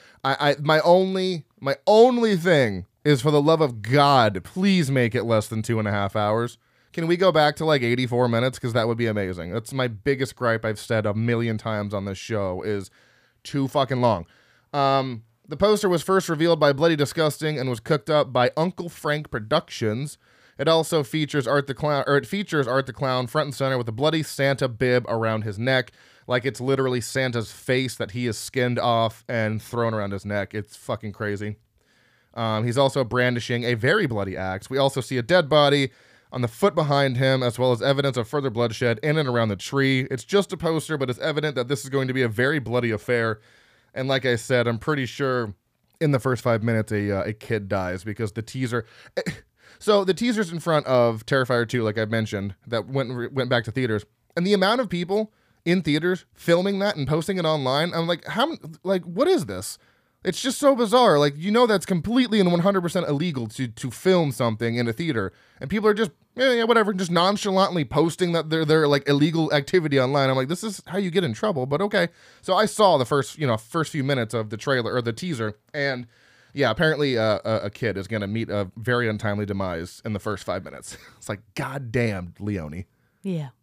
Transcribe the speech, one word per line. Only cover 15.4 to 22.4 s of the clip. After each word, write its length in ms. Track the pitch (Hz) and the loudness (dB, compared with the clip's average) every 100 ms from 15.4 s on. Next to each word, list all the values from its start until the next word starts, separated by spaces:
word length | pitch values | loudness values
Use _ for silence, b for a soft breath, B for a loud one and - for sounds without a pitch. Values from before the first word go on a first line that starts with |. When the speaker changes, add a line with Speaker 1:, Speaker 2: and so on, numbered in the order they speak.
| - | -16
Speaker 1:
the 100 | 147 | 0
poster 320 | 202 208 202 | 2 4 2
was 140 | 170 | 0
first 240 | - 190 175 | 2 0 2
revealed 320 | 151 170 160 | 0 2 4
by 120 | 147 | 4
Bloody 220 | 135 165 151 | 4 2 2
Disgusting 600 | 139 165 156 - 156 147 | 0 0 0 0 -4 -4
and 100 | 131 | -4
was 120 | 117 | -4
cooked 280 | - 151 - | -2 -2 2
up 240 | 151 139 | 0 2
by 200 | 127 123 156 | 2 2 2
Uncle 320 | 175 - 175 | -2 -4 -10
Frank 400 | - 156 151 147 | -6 -4 -4 -4
Productions. 840 | 123 107 151 - - 110 113 147 - b b b - | -8 -2 -2 -2 -4 -2 -2 -6 -12 b b b -4
It 120 | 147 | 2
also 340 | 165 156 165 | 2 2 -2
features 460 | 131 160 147 147 123 | 0 -2 -2 -2 0
Art 180 | 143 135 | 0 -2
the 80 | |
Clown, 300 | 127 151 143 - | -4 -2 -2 2
or 100 | 143 | 0
it 100 | 123 | 0
features 400 | 202 | -6